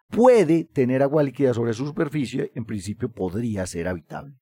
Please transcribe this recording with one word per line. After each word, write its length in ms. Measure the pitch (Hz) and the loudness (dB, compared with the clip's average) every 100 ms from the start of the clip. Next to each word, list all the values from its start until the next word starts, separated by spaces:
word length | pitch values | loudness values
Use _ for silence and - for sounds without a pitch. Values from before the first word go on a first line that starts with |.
| _ | _
puede 560 | - 254 233 156 165 | 4 6 6 6 2
tener 380 | 165 - 123 131 | 0 0 0 2
agua 200 | 139 156 | 2 2
líquida 300 | 143 123 135 | 0 2 0
sobre 220 | 117 117 | 2 -2
su 100 | 110 | -2
superficie, 640 | 147 147 156 151 117 127 - | -4 -4 -4 -4 -4 -6 -8
en 100 | - | -8
principio 480 | 113 107 92 104 120 | -8 -8 -8 -8 -8
podría 540 | - 92 95 120 101 92 | -6 -6 -4 -4 -4 -6
ser 200 | 87 85 | -6 -6
habitable. 480 | 90 - - 143 143 | -6 -10 -14 -16 -20